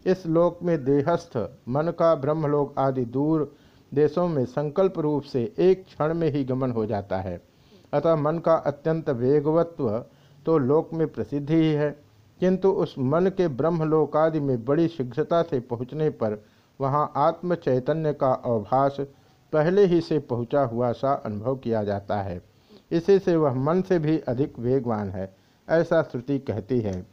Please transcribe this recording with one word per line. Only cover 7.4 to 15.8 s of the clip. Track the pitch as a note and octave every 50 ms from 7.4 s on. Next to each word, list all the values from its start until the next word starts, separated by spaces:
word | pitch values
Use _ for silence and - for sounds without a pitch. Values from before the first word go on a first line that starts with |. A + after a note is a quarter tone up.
| - _ _ _ _ _ - - - _ -
अतः | D3 C#3+ E3 E3
मन | D3+ C#3+ D3 E3 E3+
का | D#3+ E3+ E3
अत्यंत | D3+ - D3 C3+ - - D#3+ D#3+ D#3+ D#3 D#3+
वेगवत्व | C#3 A#2 B2 B2+ D3 D3+ C#3+ D#3 D#3 E3+ E3+ E3 - - C#3+ A2+ G#2 A#2 C3+ - _ _ _ _ - - -
तो | D#3+ E3
लोक | D#3 C3+ A#2+ C#3+ D#3+ D#3+ - D#3+
में | D#3+ D#3+
प्रसिद्ध | D3+ D#3 A#2 G#2+ - C#3+ C#3+ C#3+ C#3
ही | D#3+ D#3+ D#3+ D#3 D3+
है, | D3 D3+ D3 C#3+ - - _ _ _ _ _ _ _
किंतु | F3 F#3 F#3+ F#3 F#3 F#3+
उस | F#3 D#3+ E3+ C#3 - C#3
मन | C3 C3 D3 E3 F#3 F#3+ F#3
के | - F3+
ब्रह्मलोक | E3 C3+ A2 C#3 D#3+ E3+ D#3+ D#3 D#3 D#3 D#3 D3+ D3 -
आदि | D3+ D#3+ E3 D#3 D#3
में | C#3+ C#3 B2+ A#2 G#2+
बड़ी | A#2+ C#3+ E3 E3
शीघ्रता | D#3+ - - B2+ B2 - D#3 D3+ - B2+ A2+
से | - - - B2+
पहुँचने | A2+ - A#2+ A2+